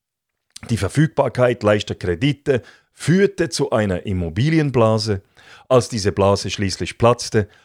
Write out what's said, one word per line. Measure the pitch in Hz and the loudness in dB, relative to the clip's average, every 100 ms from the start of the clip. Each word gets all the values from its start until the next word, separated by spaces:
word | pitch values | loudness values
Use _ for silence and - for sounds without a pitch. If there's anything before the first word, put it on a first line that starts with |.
| _ _ _ _ _ - - | _ _ _ _ _ -14 -6
Die | 113 | -4
Verfügbarkeit | 95 - 156 - 135 - 123 120 | -2 0 0 0 -2 2 0 2
leichter | 104 107 - | 2 2 -2
Kredite | - - - 143 - - 123 - _ _ | -6 -4 -2 -2 -2 -2 -2 -4 _ _
führte | - - 185 202 185 165 | -6 0 2 2 0 -4
zu | - 127 | -4 -2
einer | 117 104 90 - | 0 0 -2 -4
Immobilienblase. | 92 85 85 151 165 147 120 110 110 107 95 - _ - - - | -4 -4 -2 0 0 0 2 2 2 -2 -6 -8 _ -20 -12 0
Als | 127 - | 2 2
diese | 117 98 | -2 -2
Blase | 101 98 101 101 | 2 2 2 -2
schließlich | - 98 - 90 - | -4 -4 -4 -8 0
platzte, | 117 120 - 110 101 _ | 2 2 0 -2 -2 _